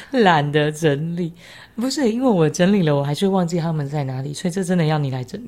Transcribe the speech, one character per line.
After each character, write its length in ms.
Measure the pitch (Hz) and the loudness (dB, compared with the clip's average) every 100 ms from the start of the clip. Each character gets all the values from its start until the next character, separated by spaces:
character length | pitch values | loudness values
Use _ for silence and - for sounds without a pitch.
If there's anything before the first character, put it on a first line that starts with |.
| - | -4
懒 420 | 262 190 156 147 | 2 4 4 2
得 200 | 151 151 | 0 0
整 440 | 151 160 143 165 170 | 0 0 0 -2 -4
理。 160 | 165 170 - - - - | -6 -8 -20 -20 -14 -6
不 120 | 262 | -4
是， 240 | 285 233 | 0 0
因 120 | 233 | 2
为 40 | 262 | 2
我 220 | 185 151 | 4 2
整 240 | 147 180 | 2 2
理 80 | 208 | 4
了， 140 | 156 143 | 2 2
我 80 | |
还 100 | 143 | 0
是 140 | 147 196 | 0 0
忘 200 | 190 170 | 0 0
记 120 | 175 | -2
他 120 | 165 | -2
们 160 | 156 139 | -2 -4
在 160 | 151 135 | -4 -4
哪 180 | 127 | -6
里， 100 | 143 | -8
所 160 | 143 175 | -6 -4
以 20 | |
这 120 | 185 | -4
真 120 | 175 180 | 0 0
的 80 | |
要 140 | 156 156 | 2 0
你 140 | 139 | -2
来 120 | 127 | -4
整 160 | 123 208 | -8 -12